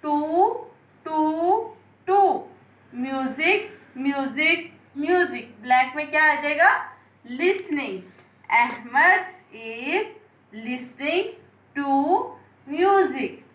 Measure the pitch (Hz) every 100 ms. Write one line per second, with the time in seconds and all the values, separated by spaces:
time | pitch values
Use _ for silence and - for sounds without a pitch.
0 | 302 294 302 330 440 - - - _ _
1 | 320 311 311 320 339 427 440 - _ _
2 | - 403 392 - - - _ _ _ 247
3 | 262 269 262 - 320 415 - - - 254
4 | 277 277 269 214 311 339 - - _ 277
5 | 311 359 349 233 226 - 240 254 262 294
6 | 294 302 311 294 294 294 339 - - -
7 | _ _ 240 247 349 381 - 294 233 190
8 | 180 - _ _ _ 233 247 - - 254
9 | 339 370 370 - _ 214 226 226 262 359
10 | 427 - _ _ _ 214 226 247 - -
11 | 285 349 427 - - _ _ 285 277 277
12 | 294 381 494 - - _ - 302 370 392
13 | 370 254 214 - -